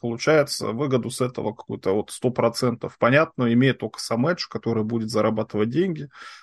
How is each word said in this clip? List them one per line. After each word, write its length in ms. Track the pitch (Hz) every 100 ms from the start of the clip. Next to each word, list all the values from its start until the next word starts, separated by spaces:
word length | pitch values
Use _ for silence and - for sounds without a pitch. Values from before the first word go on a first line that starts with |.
получается, 680 | 120 117 - 156 139 - 101
выгоду 420 | 113 143 131 113
с 100 | -
этого 320 | 123 - -
какую-то 400 | 110 - - -
вот 180 | 101 98
сто 200 | - 127
процентов 640 | 120 117 - 127 120 - -
понятно 540 | 117 139 160 - 120
имеет 280 | 117 131 120
только 200 | 110 -
сам 260 | - 120 135
Эдж, 200 | 175 -
который 360 | 110 117 113
будет 260 | 107 117 110
зарабатывать 580 | 110 107 110 107 104 107
деньги. 400 | 139 190 156 143 - - -